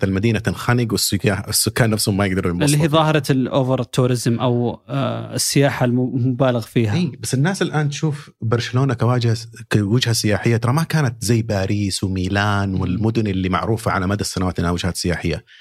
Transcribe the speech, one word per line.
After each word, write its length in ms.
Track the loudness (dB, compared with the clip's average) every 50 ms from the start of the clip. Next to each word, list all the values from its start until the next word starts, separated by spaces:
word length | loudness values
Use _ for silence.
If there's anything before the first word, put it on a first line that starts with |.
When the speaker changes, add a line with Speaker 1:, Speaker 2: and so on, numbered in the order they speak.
| -2
Speaker 1:
المدينة 340 | 0 0 0 2 2 0 0
تنخنق 540 | 0 -2 -4 -2 -2 0 0 0 0 0
والسكا-، 560 | 0 -2 -2 0 -2 0 0 0 0 0 -4 -4
السكان 420 | -2 -2 -2 -2 0 0 0 2
نفسهم 260 | 2 0 0 0 0
ما 100 | 0 0
يقدروا 260 | 0 0 0 0 0
ينبسطوا. 220 | 0 2 2 2 4
Speaker 2:
اللي 100 | 2 2
هي 40 | 2
ظاهرة 340 | 2 2 2 4 2 0 2 2
الأوفر 520 | 0 0 0 0 0 0 0 0 0 -2
توريزم 580 | -2 -2 0 0 2 2 2 0 0 0 0 2
أو، 400 | 0 0 0 2 0 -2 -4 -6 _ -8
آه، 460 | -4 -4 -2 -2 -4 -6 -8 -8 -4
السياحة 500 | -4 -2 2 2 4 4 4 2 2 0
الم-، 320 | 2 2 2 0 0 0
المبالغ 440 | 0 0 0 2 2 2 2 2 0
فيها. 340 | -2 -2 0 0 0 2 2
Speaker 1:
إي، 180 | 0 0 -2 -4 -8
بس 140 | -6 -4 0
الناس 280 | 0 2 0 2 0
الآن 260 | -2 -2 0 -2 -2 -2
تشوف 420 | -2 -2 -2 -2 -4 -4 -10 -18 -14 -6
برشلونة 540 | -2 0 0 0 -2 0 0 0 2 2 0
كواجهة 400 | 0 2 2 2 2 2 0 0
س-، 140 | 0 -4 -12 -18 -18 -10 -2
كوجهة 400 | 0 0 2 2 2 2 2 2
سياحية، 440 | 0 0 2 0 0 2 2 2 0
ترى 160 | 2 2 0
ما 100 | 0 0
كانت 420 | 0 0 0 0 0 0 -2 -2 0
زي 180 | 2 2 2
باريس 640 | 2 0 0 -2 0 0 0 0 0 -2 -2 -2 -2
وميلان 680 | -2 -2 -2 -2 0 0 2 2 2 2 0 0 0
Speaker 2:
مم. 80 | 0 -2
Speaker 1:
والمدن 460 | 0 0 0 0 0 0 2 2 0
اللي 220 | 0 0 0 0 0
معروفة 420 | 0 0 0 0 -2 0 0 -2
على 160 | 0 0 0
مدى 140 | 0 0 -2
السنوات 380 | -2 -4 -2 -2 -2 -2 -2 0
إنها 120 | 0 0
وجهات 260 | 0 0 -2 -4 -4
سياحية. 480 | -2 -2 -2 -2 -2 -2 -4 -4 -4 -8 _ -20 -20